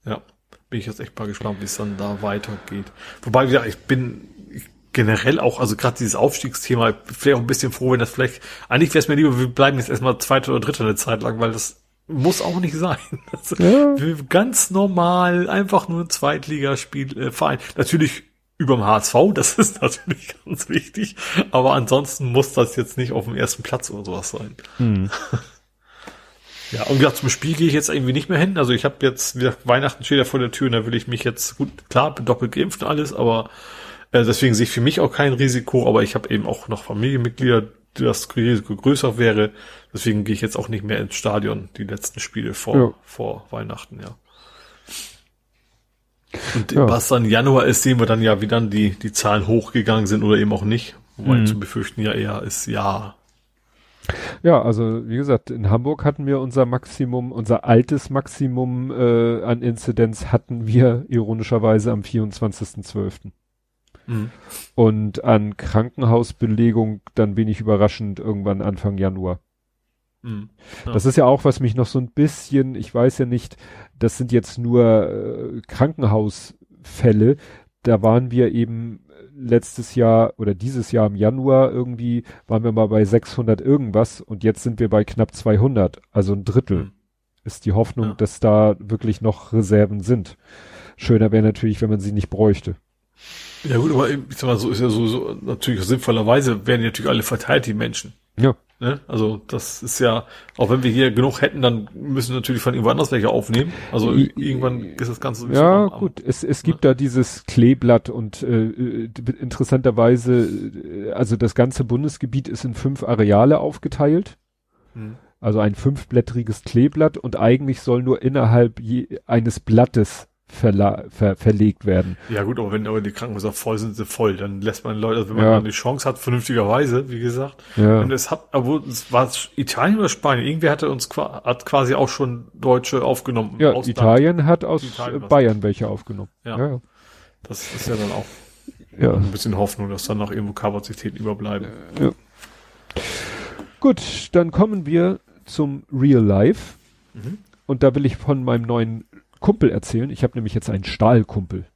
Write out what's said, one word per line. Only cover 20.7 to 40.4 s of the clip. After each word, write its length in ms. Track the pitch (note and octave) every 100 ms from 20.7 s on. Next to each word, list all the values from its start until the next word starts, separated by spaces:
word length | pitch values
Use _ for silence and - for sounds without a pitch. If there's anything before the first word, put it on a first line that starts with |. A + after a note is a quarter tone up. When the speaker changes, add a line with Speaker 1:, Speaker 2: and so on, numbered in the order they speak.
| - - - G#3 - - - -
Speaker 1:
aber 220 | C3 B2+
ansonsten 520 | C3+ A#2 C3+ C#3+ - C3
muss 220 | A#2+ C3+
das 220 | - A#2 -
jetzt 200 | A2+ -
nicht 140 | B2
auf 140 | B2 G#2+
dem 100 | A#2
ersten 280 | A#2+ -
Platz 260 | - B2+ -
oder 160 | G2+ G2
sowas 240 | F2+ G2
sein. 260 | - A2 - - -
Speaker 2:
Mhm. 300 | A#2+ G2+ F#2+ -
Speaker 1:
<laughs> 40 | - A#2+ - _ _ _ _ _ - - _ _ _ - -
Ja, 100 | A#2 G#2+
und 100 | C#3
wie 40 |
gesagt, 180 | C#3+ -
zum 120 | C3+
Spiel 240 | - D3+ D#3
gehe 120 | E3
ich 60 |
jetzt 160 | D3 D3
irgendwie 240 | D3+ B2+
nicht 160 | C3 C#3
mehr 100 | E3+
hin. 180 | F3+ F3+
Also 160 | B2
ich 100 | A#2+
hab 200 | C#3+ -
jetzt, 320 | C#3 C3 - B2+
wie 60 |
gesagt, 260 | B2+ - B2+
Weihnachten 360 | B2 C#3 -
steht 140 | - C#3+
ja 60 |
vor 160 | B2 C#3
der 100 | A#2+
Tür 160 | - C3+
und 80 |
da 140 | A#2 A2
will 80 | A#2
ich 120 | -
mich 160 | A#2
jetzt, 320 | B2 A#2 - -
gut, 120 | C#3 - _
klar, 280 | B2 D3 D3
bin 100 | A#2
doppelt 260 | B2 A#2
geimpft 300 | C#3 F#3+ -
und 80 | -
alles, 240 | D3+ D3+
aber, 380 | - A#2 A2+ A2 - - - - - -
äh, 120 | B2+
deswegen 320 | A2+ G#2 C3+ G#2+
sehe 80 |
ich 80 | A#2
für 100 | -
mich 180 | B2 D3
auch 120 | D#3
kein 220 | - C#3+
Risiko, 540 | B2+ C3+ B2 A2+ C3 A#2
aber 140 | A2
ich 140 | A2 -
hab 160 | -
eben 160 | G#2+ A2
auch 220 | A2 -
noch 120 | A2
Familienmitglieder, 800 | - G#2 B2 C3+ A#2+ A#2 B2+ A#2 G#2+ _ _ -
die 60 |
das 320 | B2+ A2 - -
Risiko 400 | A#2 A#2 - G#2
größer 440 | C3 C#3 C3 A2+
wäre. 320 | A#2 G#2+ G#2+ - - - _
Deswegen 300 | - A#2+ G#2
gehe 100 | G2+
ich 80 | G2+